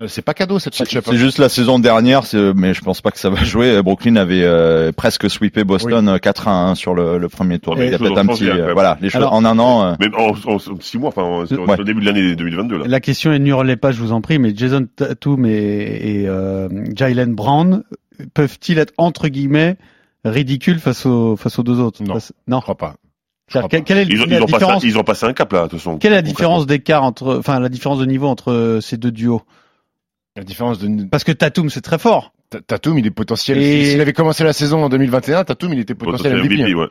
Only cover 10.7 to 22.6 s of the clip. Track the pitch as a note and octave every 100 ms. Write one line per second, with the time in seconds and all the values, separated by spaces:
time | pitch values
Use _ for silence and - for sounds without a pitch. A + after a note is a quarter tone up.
10.7 | F#2+ - A#2 C#3 - F2+ F2 E2+ C3 F2+
11.7 | F#2+ G2+ A2 G#2 G#2 F#2 E2+ E2+ E2 A#2
12.7 | F#2 D2 C3 C3+ C3 D#3+ D3 C#3 C3+ C3
13.7 | B2 C#3 A#2+ A#2 A2+ G#2 D#3 A#2 G2+ B2+
14.7 | C#3 B2 - C3+ C3+ D3 C#3 A#2+ G#2+ G#2
15.7 | G#2 G#2 A2 G#2+ G#2 G2 F#2+ F#2+ F#2+ F#2+
16.7 | F#2+ A#2 G#2+ C3 B2 A#2+ G#2+ G#2+ D3 F3
17.7 | F#3 - - _ _ - - C#3+ - -
18.7 | D#3+ D3 - E3+ - D#3 C3+ C#3 D3+ E3
19.7 | F#3+ _ _ _ _ A2+ A2+ C3+ C#3 -
20.7 | E3+ D3+ B2 C3 A#2+ A2+ G#2+ - - A#2+
21.7 | B2 A#2+ - G#2 G2+ - - - B2+